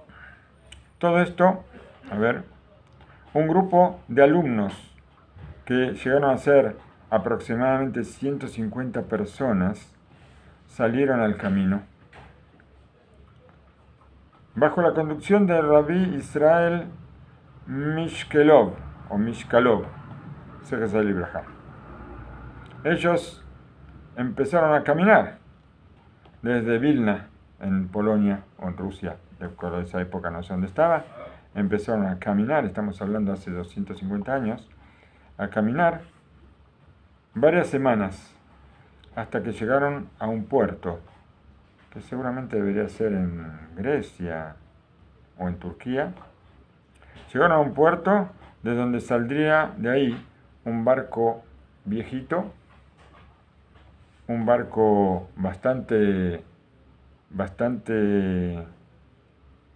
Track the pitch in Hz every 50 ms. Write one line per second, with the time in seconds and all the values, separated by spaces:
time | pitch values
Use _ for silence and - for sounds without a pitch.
0 | 156 - - - - - - - _ _ _ _ _ - - - - _ _ _
1 | - 175 170 175 175 170 175 - 180 185 185 185 - - - - - - - -
2 | - - 101 104 107 117 104 69 - - - - _ _ - - _ _ - -
3 | - - - - - - - 147 156 160 160 185 190 190 - 175 180 175 - -
4 | - - 117 127 139 143 196 180 165 139 120 110 101 98 92 - - - - -
5 | - _ _ _ _ _ _ - - - - - - - 127 127 127 131 - -
6 | - 127 131 143 143 139 131 120 - 143 143 139 123 110 104 - - - - _
7 | - - 110 110 92 120 117 101 - - 117 113 127 131 131 131 135 131 107 120
8 | 110 95 - - 131 139 143 135 135 117 - 120 113 107 104 123 131 127 107 123
9 | 110 - 110 104 104 104 - - 139 131 110 95 90 95 107 - - - - _
10 | _ _ - - - - - - - - - _ _ - - - 123 113 117 127
11 | 143 135 131 120 113 107 101 95 - 101 95 98 95 92 95 101 101 - - _
12 | - _ - - - - - - _ _ _ _ _ _ _ - - _ _ _
13 | _ _ _ - - - - - - - - _ _ - _ _ _ _ _ _
14 | _ - - - - _ _ _ - _ - 110 139 151 151 185 175 165 - 156
15 | 160 151 151 151 - - 196 208 202 180 175 165 156 147 151 151 151 147 170 180
16 | 185 180 147 139 - - - 147 147 151 165 170 170 170 170 175 170 175 - -
17 | - - - - - - - - - - - - - - 127 139 143 151 156 160
18 | 165 160 - - - - - 151 147 151 156 135 110 95 90 - - - - -
19 | - - 110 101 107 117 117 110 - - - 120 123 123 113 95 - - - -
20 | - - - - - - - - - - - - - - 131 120 113 - 98 110
21 | 107 101 98 92 87 - - 82 71 - - - - - - - - - - -
22 | - - - - - - - - - - - - - - - - - 151 170 170
23 | - 175 175 170 - - - - - - - - - - - - - - - -
24 | - - - 120 123 127 104 - 135 139 - 175 160 156 151 143 - - 147 156
25 | 180 208 220 160 107 107 - - - - - - _ _ _ _ - - - -
26 | _ - - _ _ - - - - 117 123 120 113 113 117 113 123 151 147 127
27 | 117 104 101 92 92 - - - - _ _ - - 98 95 95 95 92 92 104
28 | 104 107 107 107 104 101 98 98 98 - _ - - 92 87 92 92 95 90 -
29 | - 87 80 85 - - - - 90 87 90 - 85 87 85 90 87 90 - 92
30 | 90 90 - 95 87 87 85 85 90 92 98 92 92 92 - - 156 170 165 151
31 | - - - - - - - - - _ - 104 104 95 104 101 104 - 113 107
32 | 101 95 92 92 - 110 101 101 107 120 151 151 131 101 90 - 104 104 98 -
33 | 107 95 104 107 104 98 98 95 - 98 90 87 87 87 - 104 98 - 101 92
34 | 95 95 101 104 98 - 131 139 123 107 113 127 - - - - - - _ _
35 | _ _ _ _ _ - - - 101 101 - 113 104 110 120 156 175 170 165 160
36 | - - - _ _ _ _ - - - - _ _ _ _ _ _ - _ _
37 | _ _ _ _ _ _ _ 107 127 156 160 180 156 120 - 135 135 131 120 107
38 | 101 92 90 - - - - _ _ _ - - - - - - _ _ _ -
39 | - - - - 110 - - 120 95 120 104 - 113 110 127 139 143 143 143 143
40 | - - - - 110 110 113 113 104 - 139 135 110 90 87 - - 92 85 87
41 | - - - - _ _ _ _ _ - - _ _ _ _ _ _ _ - 117
42 | 110 - - 123 131 127 123 131 131 113 - 107 101 151 147 104 104 104 - -
43 | 113 107 101 95 92 87 85 85 82 80 78 78 80 80 85 85 101 127 151 135
44 | 107 - - - 90 85 80 80 80 80 78 - - - _ _ _ _ _ _
45 | - - _ _ - _ _ - 92 90 87 90 - 90 85 - - 123 127 135
46 | 151 180 185 - - - - _ _ - - - - _ _ _ _ _ _ _
47 | - - - - - - - 123 156 175 165 156 147 135 104 131 151 165 175 175
48 | - 185 202 208 190 185 - - - - - _ - 110 120 120 123 123 120 120
49 | 113 - 127 120 120 117 139 147 156 151 156 156 151 - - - 107 117 127 139
50 | 143 123 117 127 - - _ _ _ _ - _ _ 117 113 117 113 123 131 135
51 | - - - 113 117 117 113 - - - - - - _ _ _ _ 98 104 113
52 | 107 - 131 131 131 - 160 175 202 202 - - _ _ - - _ _ _ _
53 | - - - - - - _ _ _ _ _ _ _ _ _ - - - - _
54 | - _ _ _ - - 117 117 113 110 120 120 120 104 - 113 110 107 104 101
55 | 101 95 92 90 92 - - - 92 95 95 - - 127 131 127 104 - 120 107
56 | 104 101 98 95 92 90 87 85 - - _ _ _ _ _ _ _ - - _
57 | _ _ _ _ _ _ 104 95 95 92 95 - 120 120 127 107 - - 113 107
58 | 104 101 101 101 98 95 92 90 90 90 87 85 85 - - - _ _ _ _
59 | _ _ _ _ _ _ _ _ _ - _ _ _ _ _